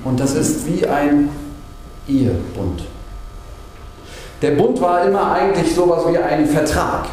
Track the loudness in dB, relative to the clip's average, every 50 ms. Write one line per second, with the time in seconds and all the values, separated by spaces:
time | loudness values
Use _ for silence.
0 | -2 0 0 0 2 2 2 2 2 2 0 -2 -2 -2 0 0 2 2 2 2
1 | 2 4 4 4 4 2 -2 -6 -10 -12 -12 -14 -16 -16 -16 -18 -18 -18 -16 -16
2 | -4 0 2 2 4 2 2 0 -4 -6 -6 -4 -4 -4 -4 -4 -8 -10 -12 -14
3 | -14 -14 -14 -12 -12 -12 -14 -14 -16 -16 -16 -16 -18 -18 -18 -18 -18 -18 -18 -18
4 | -18 -16 -16 -16 -16 -16 -6 -2 0 2 4 4 4 4 4 2 2 2 4 4
5 | 4 4 4 2 2 2 2 2 2 2 2 2 2 2 2 4 4 4 4 2
6 | 2 2 2 2 2 2 2 2 2 4 4 2 2 2 0 0 0 0 -2 -4
7 | -6 -6